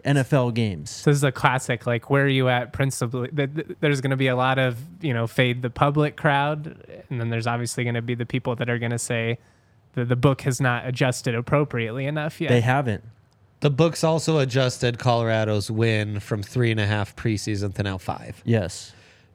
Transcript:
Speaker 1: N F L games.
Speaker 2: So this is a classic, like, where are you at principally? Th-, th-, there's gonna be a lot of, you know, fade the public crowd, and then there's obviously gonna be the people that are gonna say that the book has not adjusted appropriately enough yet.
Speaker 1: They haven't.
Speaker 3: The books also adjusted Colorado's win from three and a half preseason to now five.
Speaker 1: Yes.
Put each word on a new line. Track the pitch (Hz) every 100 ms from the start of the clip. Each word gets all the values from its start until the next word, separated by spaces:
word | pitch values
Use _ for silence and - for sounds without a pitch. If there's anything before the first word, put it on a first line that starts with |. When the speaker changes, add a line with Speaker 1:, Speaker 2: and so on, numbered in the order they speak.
| -
Speaker 1:
N | 143
F | 127
L | 143 123
games. | 113 113 85 73
Speaker 2:
So | - -
this | 143
is |
a | 139
classic, | - 143 131 - 120 -
like, | 120 -
where | 139 139
are |
you | 135 127
at | 123 123
principally? | - 139 - 120 123 123
Th-, | 147 139
th-, | 151 - -
there's | 151 139
gonna | 135 135
be | 131
a | 123
lot | 127 131
of, | 127 117 151 -
you | 160
know, | 120 117
fade | - 127 123
the | 123
public | - 143 147 147 -
crowd, | 160 139 143 156 151 - - - -
and | 127
then | 117
there's | 117 117
obviously | 120 120 -
gonna | 120 117
be | 117 120
the | 117
people | 127 131 120
that | 123
are | 120
gonna | 117 120
say | - 120 117 117 _ _ _ _ _
that | - 120
the | 123
book | 143 135
has | 143 120
not | 131 120 117
adjusted | 127 131 123 - 117
appropriately | 123 147 151 123 113 123 135
enough | 151 151 -
yet. | 156
Speaker 1:
They | 123
haven't. | 117 131 131 101 - - _ _ _ _
Speaker 3:
The | 147
books | 135 165 165
also | 165 160 151 156
adjusted | 131 123 127 - 123 120
Colorado's | 127 117 113 110 107 107 101
win | 110 113 107 104 101
from | - 110
three | 98 127 117
and | 110
a | 101
half | 107 98 -
preseason | 117 107 - 104 101 95
to |
now | 101 95
five. | - - - - -
Speaker 1:
Yes. | 113 90 - - - - - _